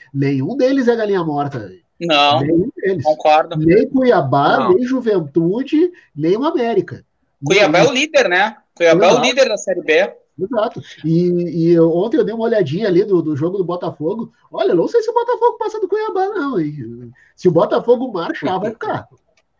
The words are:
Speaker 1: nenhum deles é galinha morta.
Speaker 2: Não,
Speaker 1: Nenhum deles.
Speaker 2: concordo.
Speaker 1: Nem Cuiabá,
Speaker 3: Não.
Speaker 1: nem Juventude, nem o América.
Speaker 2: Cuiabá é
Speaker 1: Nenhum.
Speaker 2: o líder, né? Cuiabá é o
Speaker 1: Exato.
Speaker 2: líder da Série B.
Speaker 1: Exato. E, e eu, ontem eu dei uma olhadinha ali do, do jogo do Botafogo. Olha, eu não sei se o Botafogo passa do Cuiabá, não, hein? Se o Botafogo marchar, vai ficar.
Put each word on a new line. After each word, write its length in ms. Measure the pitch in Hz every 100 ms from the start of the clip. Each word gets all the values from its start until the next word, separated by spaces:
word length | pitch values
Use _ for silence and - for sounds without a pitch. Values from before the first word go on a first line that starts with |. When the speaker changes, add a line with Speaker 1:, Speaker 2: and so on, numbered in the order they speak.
| -
Speaker 1:
nenhum 440 | 139 139 139 143 269
deles 320 | 254 269 233
é 80 | 226
galinha 260 | 214 196
morta. 480 | 160 147 143 135 98 92 _ -
Speaker 2:
Não, 400 | 170 147 143 147
Speaker 1:
Nenhum 280 | 151 165 226 -
deles. 260 | 190 185
Speaker 2:
concordo. 520 | 139 156 156 156 160 160
Speaker 1:
Nem 320 | 160 196 269
Cuiabá, 680 | 262 254 190 135 143 147 -
Speaker 3:
Não. 160 | -
Speaker 1:
nem 100 | 185
Juventude, 1080 | 247 262 226 196 143 175 165 220 269 302 359 - _
nem 220 | 143 156 208
o 80 |
América. 600 | 294 349 233 208 175 110 - _ _ _
Speaker 2:
Cuiabá 340 | 139 190 196 170
é 20 |
Speaker 1:
Nenhum. 100 | 240
Speaker 2:
o 20 |
líder, 340 | 254 311 294 240
né? 280 | 180 214 - _
Cuiabá 300 | - 165 165
é 40 | 180
o 20 |
Speaker 1:
Exato. 140 | 233 254
Speaker 2:
líder 220 | 254 262
da 80 | 202
Série 240 | - 180
B. 300 | 151 156 220 - _ -
Speaker 1:
Exato. 440 | 185 185 226 - - -
E, 640 | 156 165 175 175 175 165 165
e 40 |
eu, 180 | 170 165 165
ontem 220 | 220 294
eu 60 |
dei 100 | 196
uma 100 | 226
olhadinha 420 | 226 220 151 165 220
ali 140 | 175
do, 200 | 214 180
do 120 | 151
jogo 220 | 143 165 196
do 80 |
Botafogo. 640 | 170 175 180 156 156 220 214 _ _
Olha, 200 | 165 381
eu 40 | 175
não 120 | 196
sei 120 | 466
se 60 | 440
o 40 |
Botafogo 420 | 466 466 381 466 440
passa 220 | 427 427
do 80 | 392
Cuiabá, 380 | 427 427 392 392
não, 320 | 427 285 220
hein? 500 | 151 151 113 117 120 - _
Se 140 | _ 180
o 20 |
Botafogo 600 | 165 - 294 226 240 254
marchar, 460 | 190 165 - - 185
vai 120 | 214
ficar. 340 | - 427 - - _ _ _ _